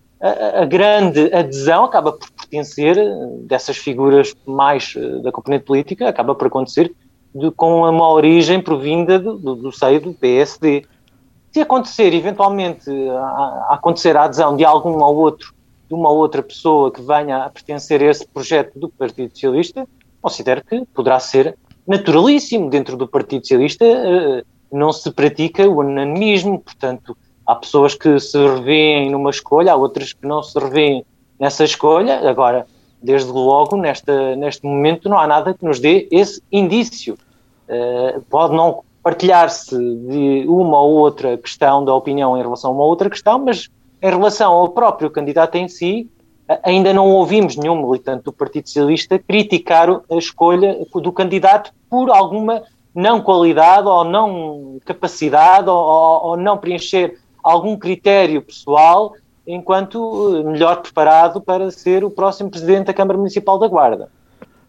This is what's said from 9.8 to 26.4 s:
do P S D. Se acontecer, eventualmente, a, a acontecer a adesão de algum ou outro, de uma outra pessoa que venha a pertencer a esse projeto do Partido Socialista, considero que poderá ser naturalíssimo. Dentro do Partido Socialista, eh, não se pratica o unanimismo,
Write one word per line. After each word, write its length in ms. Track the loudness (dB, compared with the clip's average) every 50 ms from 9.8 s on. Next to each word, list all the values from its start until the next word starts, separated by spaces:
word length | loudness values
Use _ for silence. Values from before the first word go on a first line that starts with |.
| 0 2 2 2
do 120 | 0 -4
P 260 | -8 -4 -2 0 2 0
S 220 | 0 -2 -4 -4
D. 240 | -2 -2 -2 -2 -4 _ _ _ _ _ _ _ _ _ _ _ _ _
Se 80 | -4 -4
acontecer, 540 | -2 0 0 -2 -2 -4 -2 0 2 2 2
eventualmente, 760 | 0 -2 -4 -2 0 0 0 0 -2 -6 -6 -8 -10 -10 -10 -6 -6 -4 -4
a, 560 | -6 -6 -6 -6 -4 -4 -4 -4 -6 -6 -4 -2
a 40 | -2
acontecer 420 | -2 -2 -2 -2 0 0 2 4
a 60 | 4
adesão 340 | 2 2 0 0 0 0 2
de 80 | 2 4
algum 380 | 4 4 2 0 -2 0 2
ou 140 | 2 2 4
outro, 360 | 2 2 0 0 -4 -10 -20 _ _ _ _ _ _ _ -10
de 60 | -6
uma 160 | -2 0 0
outra 320 | 2 2 2 0 -2 -4
pessoa 500 | -8 -8 -10 -4 0 2 2 2 2 0
que 100 | -2 -6
venha 420 | -4 -2 -2 -2 -2 -2 -4 -6 -6
a 60 | -8
pertencer 520 | -12 -16 -14 -12 -12 -12 -4 -2 0 2
a 40 | 2
esse 200 | 2 2 0 -4
projeto 520 | -14 -14 -12 -6 -2 -2 -2 -2 -4 -8 -14
do 100 | -14 -14
Partido 420 | -10 -8 -10 -8 -8 -10 -12 -12
Socialista, 560 | -8 -6 -4 -2 -2 -2 -2 -4 -8 -14 -16 -16 _ _ _ _ _ _ -8
considero 400 | -8 -8 -6 -4 -4 -4 -4 -4
que 120 | -6 -8 -8 -8 -8 _
poderá 260 | -4 0 0 0 0
ser 340 | -2 0 0 0 0 0 -4 -12 _ _ _ _ _
naturalíssimo. 840 | -4 -4 -2 0 2 2 4 4 4 2 2 0 -2 -4 -4 -2 -2
Dentro 260 | -2 -2 -2 -4 -6
do 100 | -8 -6
Partido 360 | -4 -4 -4 -4 -4 -8 -8
Socialista, 420 | -2 0 2 2 2 0 0 2 2
eh, 580 | 4 4 2 2 0 0 0 0 0 -2 -4 -6 _ _ _ _ _
não 180 | -4 0 0 0
se 200 | 0 -2 -6 -8
pratica 580 | -2 0 0 0 0 -2 -4 -2 0 2 2 4
o 120 | 2 2
unanimismo, 800 | 0 -2 -2 -4 -4 -4 -4 -2 0 0 0 0